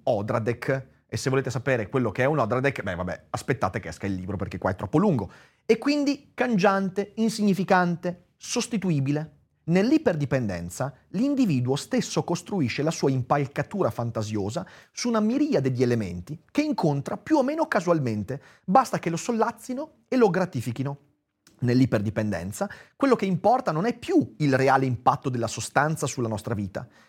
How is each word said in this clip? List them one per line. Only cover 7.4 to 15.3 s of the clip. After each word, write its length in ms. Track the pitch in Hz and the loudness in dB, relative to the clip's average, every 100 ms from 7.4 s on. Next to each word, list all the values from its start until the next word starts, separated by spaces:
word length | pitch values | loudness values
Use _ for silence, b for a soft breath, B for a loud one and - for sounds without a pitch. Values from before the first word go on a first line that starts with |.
| 208 190 175 185 175 170 180 175 _ _ | 0 2 2 2 2 0 -4 -8 _ _
sostituibile." 1000 | - 247 - 214 185 147 135 147 156 _ _ _ - | -6 -4 -2 -2 0 0 0 -2 -4 _ _ _ 0
Nell'iperdipendenza, 1300 | 180 220 311 - 165 139 139 110 87 85 - 139 b b | 2 4 4 2 0 0 0 0 -4 -6 -6 -8 b b
l'individuo 640 | 180 277 277 226 131 123 135 | -2 0 2 2 2 2 -2
stesso 480 | - 247 - - | 0 -2 0 -2
costruisce 580 | 151 175 - 196 123 - | -2 -4 -4 -2 -2 0
la 100 | 151 | -2
sua 200 | - 147 | 0 0
impalcatura 800 | 131 120 147 135 - 139 - 123 | 0 2 0 0 -4 -6 -2 -2
fantasiosa 760 | 117 117 113 107 107 98 123 185 B B | -2 -6 -4 -4 -2 -2 -4 -8 B B
su 160 | - 240 | -8 -2
una 100 | 226 | 0
miriade 520 | 214 | 2